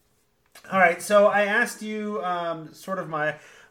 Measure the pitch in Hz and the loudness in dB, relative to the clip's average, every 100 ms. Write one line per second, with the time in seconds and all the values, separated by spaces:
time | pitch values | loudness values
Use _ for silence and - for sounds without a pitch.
0 | _ _ _ _ _ - - 190 175 175 | _ _ _ _ _ -20 -4 4 4 2
1 | - 208 202 202 202 220 220 - 214 214 | 2 6 6 4 0 0 -2 -6 -10 -8
2 | 208 208 180 175 170 160 156 - - 185 | -8 -6 -6 -4 -6 -8 -12 -16 -10 -8
3 | 160 151 151 147 - - _ | -6 -4 -4 -6 -18 -20 _